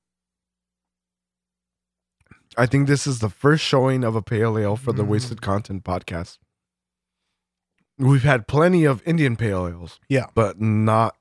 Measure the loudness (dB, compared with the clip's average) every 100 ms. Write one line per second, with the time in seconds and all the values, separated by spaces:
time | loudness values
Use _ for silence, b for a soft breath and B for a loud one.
0 | _ _ _ _ _ _ _ _ _ _
1 | _ _ _ _ _ _ _ _ _ _
2 | _ _ _ _ _ -2 0 2 2 0
3 | -2 -4 -4 0 2 2 2 0 2 0
4 | -2 -2 -2 -2 0 0 -2 -2 -4 -2
5 | 0 -2 -2 -8 -4 -4 -4 -10 -6 -8
6 | -6 -10 -12 -16 _ _ _ _ _ _
7 | _ _ _ _ _ _ _ _ _ -2
8 | 2 4 4 0 0 2 4 4 2 0
9 | -2 0 0 0 -2 -2 -4 -8 -16 -14
10 | -2 -2 -2 0 0 0 0 2 2 2
11 | 0 -2